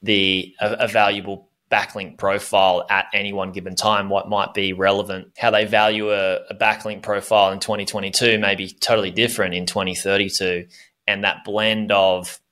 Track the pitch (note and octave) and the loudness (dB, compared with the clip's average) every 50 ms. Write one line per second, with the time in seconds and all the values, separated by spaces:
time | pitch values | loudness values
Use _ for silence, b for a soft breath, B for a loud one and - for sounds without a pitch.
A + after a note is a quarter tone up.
0 | - - G#2+ G2+ G2 F#2+ F#2+ F#2 F#2 - _ _ G#2+ G#2+ A2 - B2+ A2+ G2+ A#2 | 2 2 2 2 4 2 0 0 -2 -6 _ _ -4 -4 -2 -2 -2 0 2 2
1 | G#2 G2+ G2+ G2+ F#2+ G2+ G2 F#2+ - _ _ _ _ _ - G#2 G2+ - - G#2+ | 2 2 2 -2 -6 -8 -10 -12 -12 _ _ _ _ _ -2 -2 -2 -2 -8 -10
2 | G2 F#2+ - - - G2 G2 G2+ - - - G2+ F#2+ F#2+ F#2 F2+ - - G2+ G2 | -10 -12 -12 -4 -2 -2 -2 -2 -4 0 2 4 4 4 4 2 0 0 0 0
3 | F#2+ - - G2+ G2+ G2+ G2+ G2+ F#2+ F#2+ F#2 F#2+ F2 F#2 F#2 - - G#2+ G#2+ G2+ | 0 0 -2 -4 -4 -2 -4 -4 -6 -6 -6 -10 -10 -8 -6 -2 0 2 2 2
4 | G2+ G2 G2 G2 F#2+ - G#2+ G2+ G2 - - G#2 G2 F#2+ F#2 F2+ F#2+ F#2+ G2 G2 | 0 0 -2 -2 -2 -2 -2 -2 -2 -2 -4 -4 -4 -2 -2 0 2 2 2 2
5 | G2+ G2 G2 F#2 F#2 - _ - - A#2 G#2+ G#2 G#2+ G#2+ A2 G#2+ G#2+ G#2+ A2 G#2+ | 0 -4 -6 -10 -10 -16 _ -2 0 2 4 4 2 4 4 4 4 4 2 0
6 | G#2+ G#2+ G#2 G2+ G2 F#2+ F#2 F2+ F2+ - - G2 A2+ G#2+ G#2 - - A2 G#2+ G2+ | 0 -2 0 0 0 0 -2 -2 -4 -10 -6 0 0 0 0 0 -4 -10 -10 -10
7 | - - G#2 G2+ G2 - A2 G#2+ G2+ F#2+ F#2+ G2 - - G#2+ G2+ G2+ G2 - G#2 | -6 -4 -4 -4 -2 2 4 4 4 4 2 -2 -4 -4 -4 -4 -4 -6 -6 -6
8 | G2 G2 G2 - B2+ A#2 A2+ G#2+ G#2+ G2 G2 F#2 F#2+ F#2 - _ - - A#2+ A2 | -6 -4 -2 0 2 2 2 2 2 0 0 -2 -4 -10 -8 _ -2 0 2 2
9 | G2+ F#2 F2 G2 A2+ A#2 - - G2+ F#2 F2+ F2+ F2+ F2 - G#2 F#2+ F#2 F#2 - | 2 0 0 0 0 0 0 -2 -2 -2 -2 -4 -6 -4 -4 -2 -2 -2 -4 -4
10 | - G2 G2 G2 G2 G2 - - G2 F#2 F2+ F2 F2+ F2 B B B B B _ | -2 0 0 0 0 0 -2 -2 -2 -2 -2 -4 -6 _ B B B B B _
11 | _ - G#2 G2 G2+ G2 - - - - G2+ G#2 G#2+ A2 A2 A2 G#2+ G2+ G#2 G2 | _ -2 -2 0 0 -2 -2 -2 -6 -4 -2 0 2 2 2 0 0 2 4 6
12 | F#2+ F#2+ F#2 F#2 F2+ - - - _ _ | 6 6 4 2 -2 -8 -14 -16 _ _